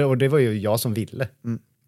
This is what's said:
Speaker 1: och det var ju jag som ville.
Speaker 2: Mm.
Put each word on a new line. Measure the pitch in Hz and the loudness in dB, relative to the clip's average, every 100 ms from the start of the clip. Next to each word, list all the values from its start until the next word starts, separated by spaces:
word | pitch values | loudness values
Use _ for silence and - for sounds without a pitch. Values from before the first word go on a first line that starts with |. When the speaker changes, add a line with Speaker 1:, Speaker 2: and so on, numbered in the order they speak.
| 143 | 2
Speaker 1:
och | 127 | 2
det | 135 | 2
var | 147 | 4
ju | 120 107 | 2 0
jag | 104 113 | 0 0
som | 123 | 0
ville. | 107 98 120 131 - | -4 -6 -8 -10 -8
Speaker 2:
Mm. | 117 113 - _ | -8 -8 -10 _